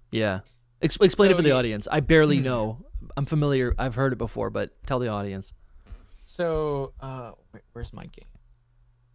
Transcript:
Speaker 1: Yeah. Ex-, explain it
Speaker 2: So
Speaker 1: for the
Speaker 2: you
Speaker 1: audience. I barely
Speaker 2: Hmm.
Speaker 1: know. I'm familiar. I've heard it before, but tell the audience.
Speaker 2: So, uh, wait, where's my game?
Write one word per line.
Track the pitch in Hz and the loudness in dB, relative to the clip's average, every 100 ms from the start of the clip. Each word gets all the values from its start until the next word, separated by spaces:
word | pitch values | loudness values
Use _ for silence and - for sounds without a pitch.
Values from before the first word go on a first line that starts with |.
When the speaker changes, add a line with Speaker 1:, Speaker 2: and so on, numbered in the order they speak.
| _ | _
Speaker 1:
Yeah. | 113 107 92 - _ _ _ | -2 -2 -2 -8 _ _ _
Ex-, | 156 - | -4 4
explain | 196 - 196 | 4 6 6
it | |
Speaker 2:
So | 180 | 6
Speaker 1:
for | |
the | 151 | 6
Speaker 2:
you | |
Speaker 1:
audience. | 127 120 107 - | 4 2 -2 -2
I | 156 | -2
barely | 127 160 151 143 | 4 6 6 4
Speaker 2:
Hmm. | |
Speaker 1:
know. | 131 123 110 117 - - - - | 2 0 -2 -6 -12 -12 -8 -6
I'm | |
familiar. | 139 156 147 135 123 113 | -2 0 2 2 2 0
I've | 127 | -2
heard | 117 135 | 0 0
it | 117 | 0
before, | 113 117 107 | -6 -4 -4
but | 107 98 _ - | -4 -6 _ -6
tell | 131 | -4
the | 123 | -2
audience. | 104 101 98 - - - - - - - - - | -4 -6 -8 -12 -20 -20 -20 -20 -20 -20 -20 -16
Speaker 2:
So, | - 170 156 151 143 135 - | -6 -2 0 -2 -2 -6 -10
uh, | 135 131 120 - _ | -12 -12 -14 -18 _
wait, | 107 _ | -20 _
where's | 120 120 | -14 -12
my | - | -14
game? | 50 - - - _ _ _ _ _ _ _ | -18 -20 -20 -20 _ _ _ _ _ _ _